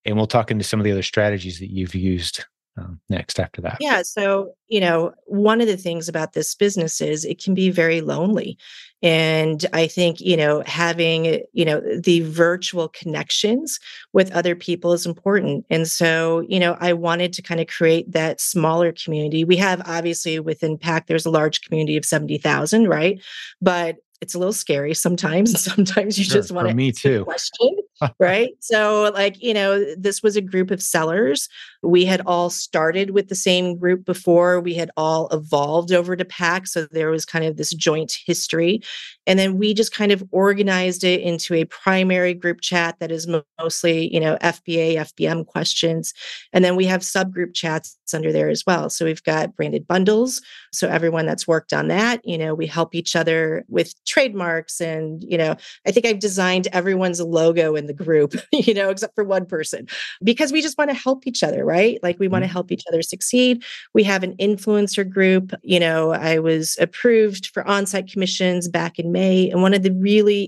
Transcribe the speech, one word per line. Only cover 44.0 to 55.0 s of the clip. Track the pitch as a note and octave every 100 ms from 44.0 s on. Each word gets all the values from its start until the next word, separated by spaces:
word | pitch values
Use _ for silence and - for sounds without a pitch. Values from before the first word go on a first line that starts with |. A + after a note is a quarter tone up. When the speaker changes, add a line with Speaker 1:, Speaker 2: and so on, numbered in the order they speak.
| E3
Speaker 2:
you | E3
know, | D#3 D#3+
F | E3+ E3
B | - E3
A, | D#3+ D#3+
F | D3+
B | - D#3+
M | E3
questions. | D#3+ - E3 - E3 E3 E3 - - - -
And | F#3
then | F3+
we | F3+ F#3
have | F#3
subgroup | F3+ G3 F#3+ F#3 F3+
chats | F3+ E3 D#3 - - -
under | D#3+ D#3
there | D#3 D3+
as | D3+ -
well. | F3 D3+
So | -
we've | D#3+ D#3+
got | - D#3 D#3
branded | - D3+ D3 D3+
bundles. | F3+ F#3+ G#3+ B3+ B3 - - -
So | - F3+
everyone | D#3+ E3 D#3+ D#3+
that's | E3 -
worked | D#3+ -
on | D3+ D#3
that, | F3 A3+ A#3+
you | - E3
know, | D#3
we | D#3 D#3+
help | D#3 E3
each | E3+ E3+
other | F#3+ E3 D#3+ D#3+ E3 -
with | F3+ E3 - -
trademarks. | - C4+ G3+ F3 E3 E3 -
And, | E3 D#3+